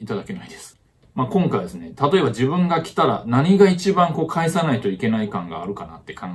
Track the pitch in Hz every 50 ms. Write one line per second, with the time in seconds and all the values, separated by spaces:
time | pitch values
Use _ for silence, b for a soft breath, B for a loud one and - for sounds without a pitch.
0 | 110 - 220 196 - - 190 180 - - - - - - - _ _ _ _ _
1 | _ _ - - 127 - - 185 180 147 - 98 92 - - 85 82 82 - -
2 | 139 - 190 185 147 117 110 117 127 135 170 180 180 175 170 156 165 - - 180
3 | 156 131 107 98 - 113 120 135 151 180 202 190 202 190 180 180 - 196 180 180
4 | 175 165 - 170 160 160 - 165 170 165 - 175 165 151 123 101 - 101 95 90
5 | 117 110 110 110 107 101 104 90 87 85 80 82 85 98 98 - - 82 85 -
6 | - - - - 95 92